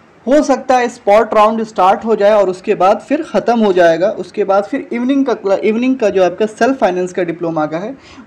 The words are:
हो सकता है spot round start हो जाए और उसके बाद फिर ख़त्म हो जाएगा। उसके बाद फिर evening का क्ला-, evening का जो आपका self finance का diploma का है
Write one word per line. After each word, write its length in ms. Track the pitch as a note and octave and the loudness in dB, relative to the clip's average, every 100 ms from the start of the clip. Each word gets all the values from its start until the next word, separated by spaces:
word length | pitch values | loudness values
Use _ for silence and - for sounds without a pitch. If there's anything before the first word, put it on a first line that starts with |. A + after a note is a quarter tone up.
| _ _ - | _ _ 0
हो 140 | D4 | 0
सकता 340 | C#4 B3+ - B3+ | 2 -2 0 0
है 120 | A#3+ | 0
spot 460 | - - G#3 G#3+ | -4 2 2 4
round 280 | G#3+ G#3+ A3+ | 2 2 0
start 420 | A3 - F#3 A3+ | -6 0 2 2
हो 120 | A3+ G#3 | 0 0
जाए 160 | G3+ | 2
और 160 | G#3+ F#3 | 2 2
उसके 260 | F3+ - | -2 -4
बाद 260 | F3 F#3 A3 | 0 2 0
फिर 220 | - D4 | -2 -4
ख़त्म 360 | D#4 G3 - A#3 | -2 -4 0 0
हो 140 | G#3 | 2
जाएगा। 360 | F3+ E3+ D#3+ G3 | 4 4 4 0
उसके 360 | - - - | -2 -8 -6
बाद 200 | G3 G3 | 0 0
फिर 240 | G3+ C#4 - | 0 -6 -6
evening 340 | A#3+ B3 C#4 C4+ | -6 -2 0 0
का 80 | |
क्ला-, 260 | G#3+ G3 F#3+ | -2 -2 -2
evening 360 | G#3+ A3 B3+ C4 | 0 0 -2 0
का 120 | G#3 | 0
जो 140 | F#3 | 0
आपका 220 | F3+ F3 G#3+ | 0 0 -4
self 320 | - A#3+ C4+ | -2 -2 0
finance 340 | G3+ F3+ F3+ | -2 -2 -4
का 120 | F#3 | -4
diploma 420 | E3+ E3 E3+ D#3+ D3+ | -6 -4 -6 -4 -4
का 120 | D#3+ | -6
है 180 | G#3 C#4 - - | -10 -14 -20 -20